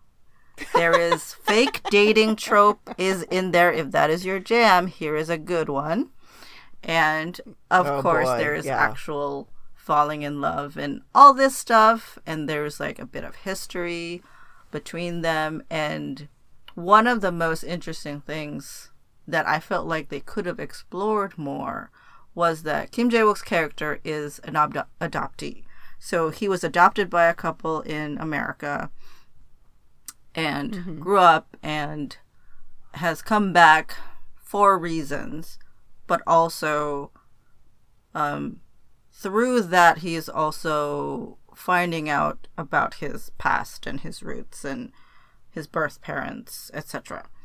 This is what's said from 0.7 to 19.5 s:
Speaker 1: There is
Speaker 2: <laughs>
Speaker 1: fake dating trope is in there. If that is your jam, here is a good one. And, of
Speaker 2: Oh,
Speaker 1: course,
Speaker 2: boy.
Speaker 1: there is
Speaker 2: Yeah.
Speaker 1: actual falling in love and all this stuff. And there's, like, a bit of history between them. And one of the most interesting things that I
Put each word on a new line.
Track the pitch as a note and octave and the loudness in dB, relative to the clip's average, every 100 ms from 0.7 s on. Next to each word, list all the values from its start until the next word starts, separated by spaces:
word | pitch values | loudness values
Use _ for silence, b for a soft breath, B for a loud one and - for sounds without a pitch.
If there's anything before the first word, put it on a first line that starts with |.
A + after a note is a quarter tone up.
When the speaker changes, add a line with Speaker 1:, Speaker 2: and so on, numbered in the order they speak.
Speaker 1:
There | - E3+ F3 | 2 6 4
is | - D#3+ - | 4 0 -4
Speaker 2:
<laughs> | - - | -6 2
Speaker 1:
fake | G#3+ C#4 - - | 4 4 0 2
dating | G3+ G#3+ A3 A3 G#3+ | 6 6 6 4 2
trope | - G#3 G#3 G#3 - - | 2 6 6 4 -4 -4
is | F#3+ F#3 | -2 -2
in | - F#3 F#3 | -2 -2 2
there. | E3+ F3 | 6 6
If | D#3 C#3 | 4 0
that | D3+ D3+ | 2 2
is | F3+ F#3 | 2 -2
your | F#3+ | -6
jam, | F#3 A#3 A3 F3+ F#3 | 0 4 6 6 4
here | - D#3 D3+ | -4 -4 -4
is | D#3+ | -4
a | E3 | -6
good | D#3 E3+ D3 | -2 -2 -2
one. | C#3 D3+ G3+ D#4+ - B B B B B - | -2 -2 -2 -4 -10 B B B B B -12
And, | - E3 D#3 D#3 E3 - - - - | -2 2 2 2 -4 -10 -16 -18 2
of | F#3 D3 | 2 4
Speaker 2:
Oh, | C#3 | 0
Speaker 1:
course, | E3+ D#3 C3 | 2 2 2
Speaker 2:
boy. | B2 | 0
Speaker 1:
there | D3 D3+ | 0 -2
is | C#3 | -2
Speaker 2:
Yeah. | A#2+ | 0
Speaker 1:
actual | C#3+ A2 - D3 C#3+ C#3 - - - | 0 -2 -8 -6 -6 -6 -10 -14 -14
falling | - - D3 D3 D3+ | -10 0 2 2 -2
in | D3 C#3+ | -6 -4
love | C#3+ D#3 C#3+ D#3 | -4 -4 -6 -8
and | C#3+ - - | -8 -8 2
all | A#3+ C#4+ | 10 10
this | C4 C4+ - | 10 4 0
stuff. | - A3+ A3 A3+ - - - | 2 6 6 4 -2 -14 -8
And | D#3 D3+ | -6 -4
there's, | D3+ D3+ - | -4 -4 -6
like, | D3 - | -8 -8
a | - | -12
bit | - | -12
of | C#3+ - | -12 -10
history | G3 F#3+ - F3+ F3 E3+ E3+ F3 b b b b - | -8 -8 -8 -6 -6 -6 -8 -12 b b b b -14
between | D3 - E3+ F3 E3+ | -14 -10 -8 -6 -2
them. | E3 D#3 D#3 D#3+ - | -2 0 -2 -6 -6
And | D#3+ D3+ D#3 D3 C#3 D3 _ _ - - - | -4 -4 -6 -8 -10 -14 _ _ -20 -18 -8
one | F3 G#3+ A#3 | 4 6 6
of | A#3 | 2
the | F#3+ | 0
most | E3+ E3 E3 | 0 0 -2
interesting | - E3+ D#3+ D#3+ D3+ D3 | -4 -8 -8 -10 -10 -12
things | D3 D#3 D3 D#3 - - - - _ _ - | -8 -8 -8 -10 -12 -18 -20 -20 _ _ -4
that | D#3+ | -2
I | A2 | 0